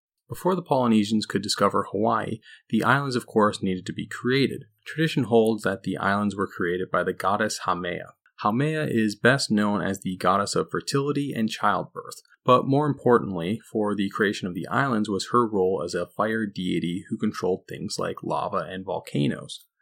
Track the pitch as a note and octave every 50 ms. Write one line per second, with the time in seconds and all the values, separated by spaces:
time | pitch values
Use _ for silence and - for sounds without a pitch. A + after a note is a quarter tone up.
0 | _ _ _ _ _ - - - - F3 F#3+ F3 E3 - C#3+ C3 B2 A#2 A2 A2
1 | G#2 G2+ A2 G#2+ G#2 - - G2+ G2 G#2 - - G2+ G2 - G2+ G2 - - G2
2 | G#2+ A#2 A2+ A2 G#2 G2+ A2 A2 _ - - - _ - A2+ G#2+ - A2+ B2+ C#3
3 | C#3+ C3+ B2 A#2+ - - - A2 G#2 G#2 G2 - - F#2+ F#2 F#2 - - - -
4 | - - - - - A#2+ C3 C#3 C3 - - - C#3 - _ _ - - - D#3
5 | D#3+ D#3 - D3+ B2 G2+ A#2 A2+ A2 A2+ A2+ G#2 - F#2+ G2 F#2+ - F#2+ F#2+ -
6 | - G2 G2 G2+ G#2 G2+ F#2+ G2 F#2+ F2+ - - F#2 E2+ F2 F#2 F#2 - - F2+
7 | F2 F#2 F2+ - - F#2 G2+ G#2 A2 G#2+ - - - - F2+ F2 F2+ F2 F2 D#2+
8 | - - - _ _ _ _ - - G#2+ G#2+ B2 C#3+ D#3 D#3 D#3 D3+ - F#2+ A2+
9 | A2 G#2+ G2+ - - A2+ C3+ C3+ - - A2 G#2 G#2 G#2 G#2 F#2+ D#2+ F#2+ G2 -
10 | - F#2+ F#2 F2+ - F2+ F#2+ G2 G2+ - - - - - - F2 - - - C#3
11 | C#3 D3 C#3+ C#3+ C#3+ C#3 - A#2 A2 G#2+ - - - G#2+ G2 F2+ F2 - - F#2+
12 | - - - - - _ _ _ - C3 B2+ B2 - - C3+ C#3 D3+ D3 C3+ -
13 | - B2+ A#2+ A2+ - - F#2+ E2+ E2 F2 G#2+ A2+ - - - A2+ G#2+ G#2 G#2 G2+
14 | G2 G2+ - - G#2+ G2 G#2+ - - F#2+ F2 F#2+ E2 - F#2 B2 C#3 C#3 A#2+ G#2+
15 | G#2+ A2 G2 F#2 - - - B2 A#2+ G#2+ A2 G2 F#2 F#2 F#2+ - E2+ F2 F2 E2+
16 | F2+ - _ - G#2 A2 A2 A2+ A2 G2+ - - F2+ F2+ F2 E2+ E2 E2+ F2 G2
17 | - - A2+ - - G#2+ - - - F2+ F#2 F#2 - - - - D#2+ - - -
18 | F#2 F2 F2 - - - - - F2 - G2+ F#2 D#2+ E2 F#2 F#2 G2 F#2+ F2 -
19 | - - - C#3+ C#3+ B2+ F#2 - - - - - - _ _ _